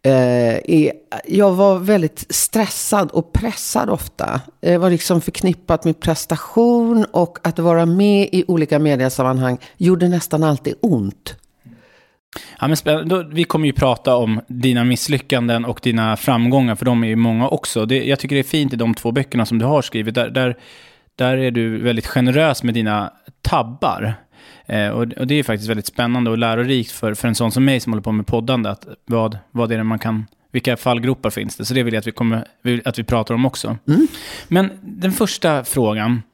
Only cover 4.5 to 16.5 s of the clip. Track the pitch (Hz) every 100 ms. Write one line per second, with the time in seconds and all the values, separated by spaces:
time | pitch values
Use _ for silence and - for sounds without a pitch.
4.5 | _ 175 175 180 170 - 170 165 - 190
5.5 | 165 - 160 165 160 - 156 - 160 -
6.5 | - 240 240 233 226 208 170 170 - 170
7.5 | 165 170 165 165 180 202 202 202 185 -
8.5 | 170 151 147 151 135 131 - 127 131 127
9.5 | 123 - _ 175 185 180 175 - 156 156
10.5 | 143 - - 233 135 98 - - - _
11.5 | _ - - _ _ _ _ _ - -
12.5 | - 135 156 165 156 160 185 160 156 165
13.5 | 160 151 127 135 117 - 123 113 110 -
14.5 | 123 127 123 123 123 - 139 - 131 120
15.5 | 117 117 113 123 113 110 107 - 120 117